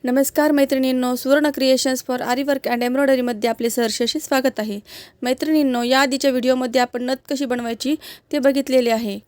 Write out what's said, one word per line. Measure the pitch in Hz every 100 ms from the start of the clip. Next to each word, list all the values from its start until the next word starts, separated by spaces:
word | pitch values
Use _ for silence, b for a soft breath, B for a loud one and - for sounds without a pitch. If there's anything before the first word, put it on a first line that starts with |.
नमस्कार | 247 254 269 - 294
मैत्रिणींनो, | 285 277 269 262 254 247 247
सुवर्ण | 262 285 302
creations | 277 269 262 262 254 -
for | 247 233
Ari | 247
work | 285 277 -
and | 240
embroidery | 247 254 277 262
मध्ये | 240 226 233
आपले | 226 233
सहर्ष | 226 233 -
असे | 233 311
स्वागत | - 269 262 -
आहे. | 220 202 B B B B
मैत्रिणींनो, | 247 262 302 311 277 247
या | 240 262
आधीच्या | 277 269 277
व्हिडिओमध्ये | 254 247 254 254 254
आपण | 247 247
नथ | 247 262 -
कशी | 277 269
बनवायची | 247 233 226 254 302 B B _
ते | 302
बघितलेले | 262 269 269 254 233
आहे. | 226 233 202